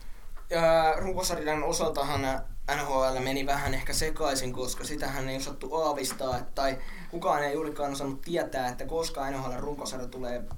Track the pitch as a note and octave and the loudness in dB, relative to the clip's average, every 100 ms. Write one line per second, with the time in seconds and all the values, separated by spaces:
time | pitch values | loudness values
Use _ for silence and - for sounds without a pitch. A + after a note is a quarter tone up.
0 | - - - - - E3+ E3 E3 D#3+ D#3+ | -8 -8 -6 -8 -2 4 6 8 6 4
1 | F#3+ E3+ F#3 E3+ D3+ D#3 D3 E3 D#3+ C#3+ | 2 0 0 0 0 0 2 2 0 0
2 | C#3 C#3+ C3+ C3 - - - D3 C#3+ C3+ | 0 2 2 0 -2 -4 -2 0 2 2
3 | C3 C3 C3 C#3 C#3 C#3 C#3 C3+ - C#3 | 4 2 0 0 2 2 2 2 2 2
4 | D#3 D#3 D3+ C3 B2+ B2+ B2 - C#3+ D3 | 2 2 2 2 0 -2 -2 -4 -4 -4
5 | C#3+ C3+ C3 C3 C#3 C3+ C3 D#3 D#3 C#3+ | -2 -2 -2 -2 -4 -6 -4 0 0 0
6 | B2+ A2+ C3 B2 - - C3+ C3 - - | -2 -2 -2 -2 -2 0 2 0 -4 -6
7 | - E3+ F3+ D3+ C#3+ D3 D3+ D3 C#3+ C#3 | -8 -4 2 2 2 0 -2 -2 -2 -2
8 | C#3 C3+ - E3+ C#3+ C3+ B2 B2 C3+ D#3+ | -4 -4 -2 0 0 0 -2 -2 -2 -2
9 | E3 C#3+ C3+ C3+ C3 B2 D3 C#3+ B2 B2+ | -2 -2 -4 -2 -4 -2 -2 -4 -4 -4
10 | B2 B2+ B2 A#2+ - | -6 -4 -4 -4 -4